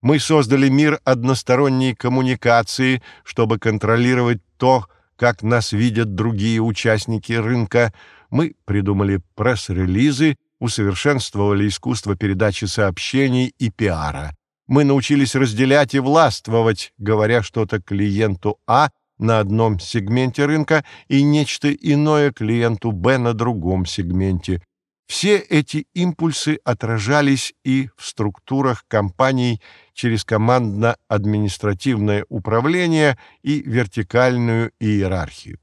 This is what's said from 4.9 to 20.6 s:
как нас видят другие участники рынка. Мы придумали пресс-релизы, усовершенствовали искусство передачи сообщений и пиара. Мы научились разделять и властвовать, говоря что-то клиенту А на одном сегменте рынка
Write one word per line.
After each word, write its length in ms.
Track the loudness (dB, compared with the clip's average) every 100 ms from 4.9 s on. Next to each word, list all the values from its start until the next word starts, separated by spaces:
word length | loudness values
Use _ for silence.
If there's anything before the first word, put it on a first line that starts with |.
| _ _ _
как 240 | 0 0
нас 300 | 0 0 0
видят 420 | 0 0 0 -2
другие 480 | -2 -2 0 0 0
участники 720 | -2 -2 0 0 -2 -6 -4
рынка. 580 | -4 -2 -2 0 2 0 -2 -20 -20 _
Мы 240 | -2 -2 -6 -6
придумали 560 | -4 0 0 0 -2 -4
пресс-релизы, 1040 | -4 -2 -2 -4 -4 0 2 0 2 0 -2 _ _
усовершенствовали 1080 | -6 -2 -2 0 0 0 -2 -2 0 2 0
искусство 480 | -2 -6 -6 -4 -2
передачи 500 | -2 0 0 -2 -6
сообщений 840 | -2 -2 -2 -4 0 2 2 -2 _
и 140 | -6
пиара. 640 | -2 -2 -2 -6 -8 -10 -14 _ _ _
Мы 160 | 2
научились 500 | 4 2 2 0 2
разделять 600 | 0 0 0 2 4 4 0
и 40 |
властвовать, 920 | 2 4 4 0 -2 0 2 0 -8 _
говоря 420 | -2 0 2 0
что-то 400 | 0 -4 -4 -4
клиенту 800 | -4 -2 -2 0 -2 -2 -6 -6 0
А 240 | 2 2 _ _ _
на 220 | 0 2
одном 400 | 2 2 0 0
сегменте 680 | -4 -6 -2 0 0 0 0
рынка 400 | 0